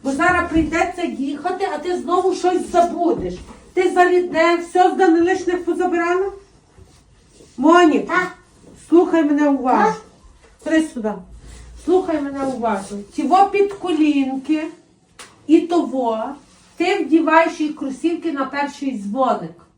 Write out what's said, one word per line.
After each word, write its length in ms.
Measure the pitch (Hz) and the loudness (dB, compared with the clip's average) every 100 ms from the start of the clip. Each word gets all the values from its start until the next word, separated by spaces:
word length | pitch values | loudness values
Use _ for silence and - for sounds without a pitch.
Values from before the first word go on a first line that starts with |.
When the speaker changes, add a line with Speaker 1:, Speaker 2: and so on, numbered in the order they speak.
Speaker 1:
бо 80 | 269 | -4
зараз 380 | 277 349 359 339 | 0 2 2 0
прийдеться 540 | 320 311 330 359 359 | 0 0 -2 -2 -4
їхати, 640 | 330 220 277 294 359 381 381 302 | -8 -6 -8 -6 -6 -4 -4 -6
а 20 | |
ти 200 | 359 359 | -6 -6
знову 380 | - 370 370 320 | 0 0 0 0
щось 360 | 359 370 - | 0 -2 0
забудеш. 600 | 349 349 320 339 - 180 180 - - - | 2 2 0 -2 -2 -4 -10 -16 -20 -8
Ти 180 | - 370 | -2 0
за 180 | 359 359 | 4 4
рідне, 460 | 359 359 302 330 339 | 4 0 0 2 0
все 360 | - 359 370 | -2 2 2
з 60 | 302 | 4
Данилишних 680 | 370 330 339 381 349 349 - | 4 4 2 0 -2 -4 -4
позабирала? 680 | 349 359 349 349 359 392 - - _ _ _ - _ _ _ _ _ - - | -2 0 0 0 -2 -2 -6 -20 _ _ _ -20 _ _ _ _ _ -20 0
Моніка, 500 | 277 349 349 277 - | 4 6 6 2 0
Speaker 2:
Так. 240 | 349 359 - _ _ - - - | -2 -2 -8 _ _ -20 -20 2
Speaker 1:
слухай 340 | 320 - 330 | 4 4 2
мене 260 | 294 294 294 | 2 2 2
уважно. 360 | 269 254 220 208 | 0 0 2 2
Speaker 2:
Так. 160 | - - _ - _ _ _ | -2 -12 _ -20 _ _ _
Speaker 1:
Три 180 | - 320 311 | 0 0 0
сюди. 260 | 247 214 190 180 - - - - - - | -4 -8 -8 -14 -20 -20 -20 -20 -12 0
Слухай 360 | 370 370 311 | 0 0 -4
мене 240 | 277 277 269 | -4 -6 -6
уважно. 520 | 226 226 202 - 202 208 | -4 -4 -4 -6 -14 -12
Ті 100 | - | -6
во 220 | 285 370 392 | 2 4 4
підколінки 1160 | 392 403 - 359 311 302 277 262 269 - 302 330 - _ _ _ _ - _ - | 2 0 -2 -4 0 2 2 0 -4 -4 -4 -4 -12 _ _ _ _ -20 _ 4
і 120 | 320 | 4
того, 640 | - 339 254 262 233 220 247 285 _ _ _ _ | 4 -2 0 -2 -2 -2 -6 -10 _ _ _ _
ти 260 | 349 403 | -2 0
вдіваєш 560 | 262 320 320 320 330 - | 2 2 4 4 2 -2
їх 140 | 302 - | -6 -4
кросівки 560 | 269 269 330 339 330 | -8 -4 -4 -4 -6
на 140 | 277 269 | -4 -6
перший 520 | 285 285 - 277 214 | -4 -6 -4 -6 -6
дзвоник. 500 | 196 240 262 202 170 - _ | -6 -2 0 0 -6 -16 _